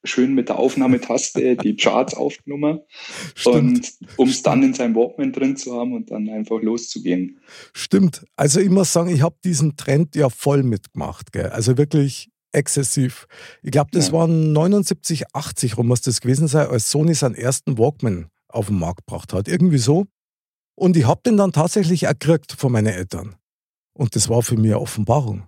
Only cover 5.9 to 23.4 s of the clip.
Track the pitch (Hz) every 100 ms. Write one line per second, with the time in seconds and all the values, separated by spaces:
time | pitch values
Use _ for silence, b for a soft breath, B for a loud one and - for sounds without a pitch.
5.9 | 117 110 110 107 107 107 113 110 117 -
6.9 | - - 90 92 - B B B - -
7.9 | 190 185 - - - 143 151 190 190 175
8.9 | 170 170 156 165 _ 185 151 156 143 -
9.9 | 139 165 139 139 - 147 143 131 107 -
10.9 | - - 87 - - - - 113 127 147
11.9 | 156 139 - - _ _ 143 143 147 135
12.9 | - 131 - - B B B 143 143 147
13.9 | 175 147 165 165 165 156 151 175 208 -
14.9 | 190 - 151 139 135 - - 123 110 117
15.9 | 123 - 113 123 135 156 151 143 123 -
16.9 | 143 160 156 135 107 120 135 - 117 123
17.9 | 147 113 87 82 _ _ 113 98 98 82
18.9 | 87 - 85 - 92 107 170 180 143 117
19.9 | 160 202 _ _ _ _ _ _ - 185
20.9 | 170 117 170 247 208 196 147 170 214 165
21.9 | 175 - - 143 160 - - 131 120 107
22.9 | 92 90 85 104 -